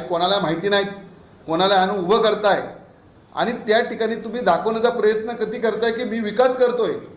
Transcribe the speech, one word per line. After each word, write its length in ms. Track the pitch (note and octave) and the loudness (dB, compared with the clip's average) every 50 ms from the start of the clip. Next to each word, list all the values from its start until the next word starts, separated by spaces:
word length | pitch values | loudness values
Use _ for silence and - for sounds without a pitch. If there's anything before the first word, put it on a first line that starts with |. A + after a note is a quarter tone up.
| E3+ - | -2 -2
कोणाला 300 | F3 E3 F3 F#3 G3 G3+ | -2 0 2 2 2 2
माहिती 280 | F3+ D#3 E3 E3 F#3+ G3+ | 0 0 -2 -2 0 2
नाहीत, 180 | G3+ G3+ G3 G3 - - - - - - - - - - - | 2 2 2 0 -4 -10 -14 -18 -20 -20 -20 -20 -20 -14 -8
कोणाला 280 | - D#3+ E3 F#3+ G3 G3+ | -4 0 2 2 4 4
आणून 240 | F#3 G#3+ G3+ G#3 G3+ | 4 2 2 0 -2
उभं 240 | E3+ F3 G#3+ A3+ G#3+ | 0 2 2 4 4
करताय 400 | G#3+ G#3 G3+ G#3 G3+ F3+ C#3 - - - - - - - - - - - - - _ - | 2 2 2 2 2 2 2 0 -6 -12 -16 -20 -20 -20 -20 -20 -20 -20 -20 -20 _ -6
आणि 180 | D3 E3+ A3 A#3+ | -4 -2 -2 -2
त्या 280 | - - G#3+ G#3+ A#3 | -2 0 2 2 2
ठिकाणी 340 | A#3+ - A#3 F#3+ A3+ A3 A3+ | 2 0 -2 -4 -4 -4 -4
तुम्ही 260 | G#3+ G3+ A3+ G3+ B3 | -6 -8 -8 -6 -2
दाखवण्याचा 500 | - F3+ E3+ E3+ - A3 A3+ A3+ A3+ A#3+ | 0 2 2 2 2 -2 -2 0 0 0
प्रयत्न 440 | A#3+ A3+ G#3 G#3+ A3 G#3+ A3 A#3+ A#3 | 0 2 2 2 2 0 -2 -6 -6
कधी 240 | - A3 G3 A#3 A#3+ | -6 -6 -6 -4 -2
करताय 340 | A3+ A3+ G#3 - A3+ A#3 A3 | -2 -2 -2 0 -2 -2 -2
की 120 | A3+ B3 | -2 -4
मी 140 | G#3 A3 A#3 | -4 -4 -4
विकास 380 | A3 G#3 - A3+ B3+ B3+ B3+ | -4 -2 2 2 2 2 2
करतोय. 360 | B3+ B3+ A#3+ - A#3+ G#3+ E3 C3 - - - - | 2 2 2 2 0 -2 -2 -2 -4 -8 -14 -18